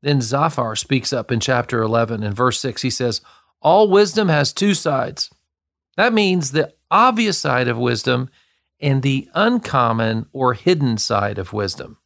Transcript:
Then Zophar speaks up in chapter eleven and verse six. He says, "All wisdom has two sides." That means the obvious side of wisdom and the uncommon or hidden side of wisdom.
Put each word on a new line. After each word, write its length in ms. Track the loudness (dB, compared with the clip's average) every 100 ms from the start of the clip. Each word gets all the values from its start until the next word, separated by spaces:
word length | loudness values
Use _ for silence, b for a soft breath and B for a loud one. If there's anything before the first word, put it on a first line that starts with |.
Then 200 | 0 0
Zophar 560 | 0 0 0 -2 -4 -6
speaks 340 | -2 -2 -2
up 180 | -6 -2
in 120 | -2
chapter 400 | 0 -2 0 -2
eleven 420 | 0 0 -2 -4
and 100 | -6
verse 240 | 0 0 0
six. 260 | -6 -4
He 60 | -6
says, 300 | -2 -4 -4 b b b _
"All 300 | 2 4 4
wisdom 400 | 4 4 2 2
has 240 | 2 0
two 200 | 0 0
sides." 560 | 0 0 -2 -4 -6 -10 _ _ _ _ _ _ 0
That 160 | 2
means 380 | 4 2 2 0
the 220 | -2 -2 _ _
obvious 480 | 4 4 4 0 0
side 300 | 0 0 0
of 100 | 0
wisdom 520 | 0 0 0 -2 -2 _ _ _ _ _
and 240 | 0 2
the 260 | 2 -2 -4 0
uncommon 960 | 2 0 0 0 2 0 0 -2 -6
or 220 | -2 0
hidden 440 | 0 0 2 2 -2
side 400 | -2 -2 -2 -6
of 140 | -6
wisdom. 460 | -4 -4 -6 -14 -18